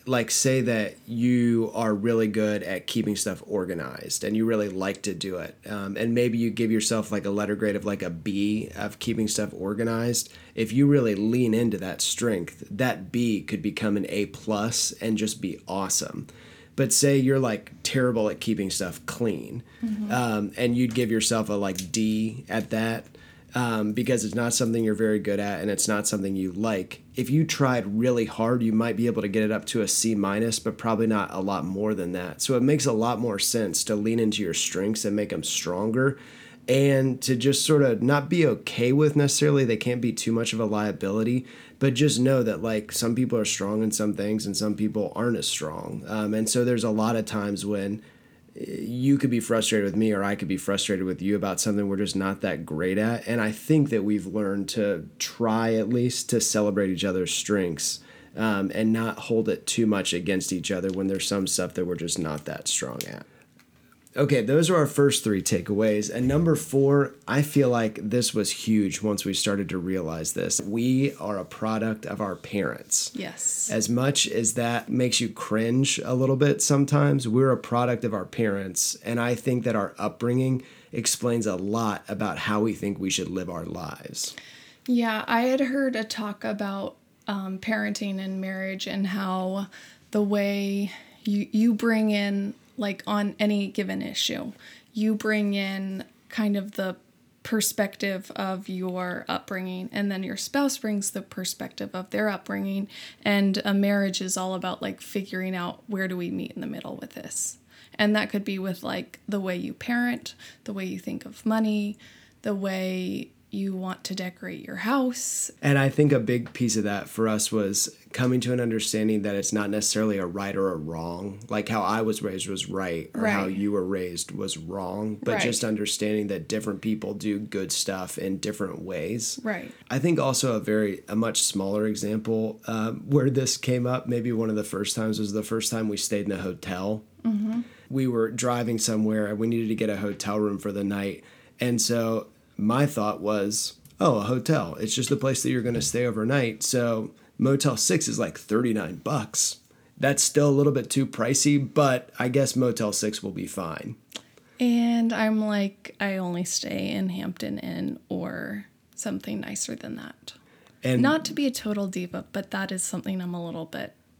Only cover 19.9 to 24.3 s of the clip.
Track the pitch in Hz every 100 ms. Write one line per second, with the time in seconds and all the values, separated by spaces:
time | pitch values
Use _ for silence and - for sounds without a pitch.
19.9 | 208 214 127 120 107 104 - 120 120 123
20.9 | 117 113 110 - 113 107 101 98 92 90
21.9 | 117 110 107 110 120 - 113 - 110 113
22.9 | 113 - - - - - 127 120 110 107
23.9 | 110 117 120 110